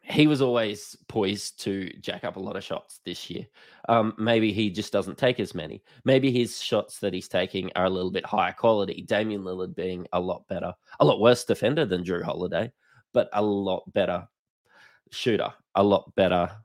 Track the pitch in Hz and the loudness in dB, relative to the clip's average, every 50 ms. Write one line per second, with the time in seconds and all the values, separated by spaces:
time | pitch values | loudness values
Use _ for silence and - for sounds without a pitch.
0 | _ - - 127 151 151 151 131 135 127 120 120 113 107 104 101 - - - - | _ -2 4 6 6 6 6 4 2 2 2 2 0 0 -4 -8 -12 -18 -20 -20
1 | _ _ - 113 101 95 107 98 - - - - - 101 98 98 95 87 - 101 | _ _ -2 0 0 0 0 -4 -6 -12 -12 -8 -6 -4 -4 -4 -6 -8 -10 -12
2 | - - 92 90 - - - 95 95 - - 95 - - - - - _ - - | -10 -10 -8 -6 -8 -8 -8 -8 -10 -8 -8 -10 -8 -8 -10 -10 -10 _ -20 -16
3 | _ - 87 - - - 85 - - - _ _ - - - - _ - 117 117 | _ -12 -12 -10 -10 -10 -10 -12 -12 -12 _ _ -20 -20 -20 -14 _ 2 4 4
4 | 110 110 110 - 110 113 117 113 110 110 98 104 110 104 87 104 104 - - 101 | 4 2 0 -2 0 2 4 4 4 2 2 0 0 0 0 -4 -6 -2 -2 -2
5 | 92 95 87 - - 127 127 - 104 87 - 90 78 78 55 - _ _ - - | -2 -2 -4 0 0 0 0 0 -4 -6 -6 -10 -10 -10 -12 -16 _ _ -20 -4
6 | _ 131 131 135 131 139 123 123 120 107 - - - - 120 107 104 - - - | _ 4 4 4 4 4 2 2 0 0 -4 -8 -4 0 0 0 0 -2 -10 -6
7 | - 101 92 92 - - - 92 90 95 - 95 92 92 - - 90 95 92 92 | -6 -4 -4 -4 -8 -4 -2 -2 -2 -2 -4 -6 -6 -4 -2 0 0 0 0 0
8 | 90 92 92 92 82 - - - 90 90 90 - - 117 113 104 98 95 - - | -2 -2 -4 -4 -6 -2 0 0 0 0 -2 2 2 4 4 4 2 -2 -4 -10
9 | - - 113 101 107 110 104 101 98 92 92 92 92 90 87 - 85 92 92 90 | -4 -2 0 0 0 -2 -4 -6 -6 -8 -6 -6 -6 -8 -6 -6 -6 -6 -6 -6
10 | 90 - - 92 90 92 90 - _ _ 95 87 87 87 90 _ _ _ - - | -8 -4 -4 -2 -2 -2 -6 -6 _ _ -8 -6 -6 -8 -10 _ _ _ 0 4
11 | - 147 131 - 101 117 123 - - - 110 - - 110 143 160 151 101 92 87 | 4 4 4 6 6 6 6 6 2 -2 -2 0 2 0 0 0 0 0 -2 -4
12 | 90 85 90 87 - - - - 87 90 95 82 110 120 _ _ _ _ _ - | -2 -2 -4 -4 -2 -6 -6 -4 -6 -4 -2 -2 -4 -4 _ _ _ _ _ -20
13 | _ _ _ 123 101 - - 104 104 107 101 101 98 95 90 90 - - - 101 | _ _ _ 0 0 2 0 0 0 2 0 0 0 -2 -4 -4 -6 -4 0 0
14 | 95 87 90 87 - - _ _ _ _ _ _ _ _ _ _ - - _ _ | 0 0 0 -4 -6 -10 _ _ _ _ _ _ _ _ _ _ -20 -20 _ _
15 | _ _ - - - 127 110 - 60 52 - _ _ _ _ 95 98 104 98 95 | _ _ -12 -4 0 0 2 2 0 -4 -6 _ _ _ _ 2 4 6 4 4
16 | - - - - 98 90 90 90 87 87 - - - | 2 -2 0 2 2 4 4 2 0 -2 -4 -14 -20